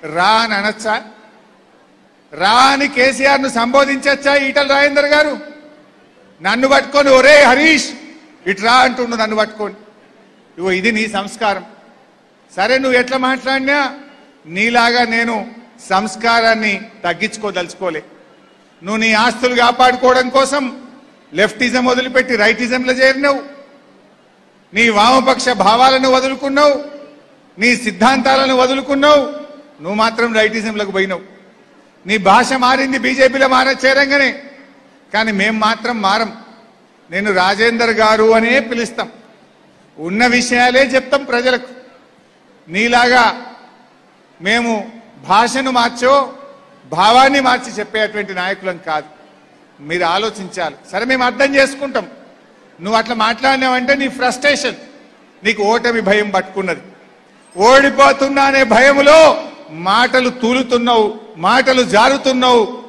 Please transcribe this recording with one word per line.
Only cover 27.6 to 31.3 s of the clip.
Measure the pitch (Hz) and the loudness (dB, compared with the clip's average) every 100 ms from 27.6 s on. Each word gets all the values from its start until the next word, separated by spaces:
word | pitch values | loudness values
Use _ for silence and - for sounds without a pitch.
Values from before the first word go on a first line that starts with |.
| 233 233 | 0 0
సిద్ధాంతాలను | 220 180 233 269 269 269 262 254 | -4 0 2 2 2 2 2 2
వదులుకున్నావు, | 254 269 277 277 294 294 254 - - - - - | 0 -2 -2 0 4 4 2 -8 -16 -20 -20 -16
నువ్వు | 160 | -8
మాత్రం | 214 220 220 233 | -2 -2 0 -2
రైటిజంలోకి | 220 214 226 220 208 196 | 0 0 -2 -6 -6 -4
పోయినావు. | 190 190 180 - | -4 -4 -6 -10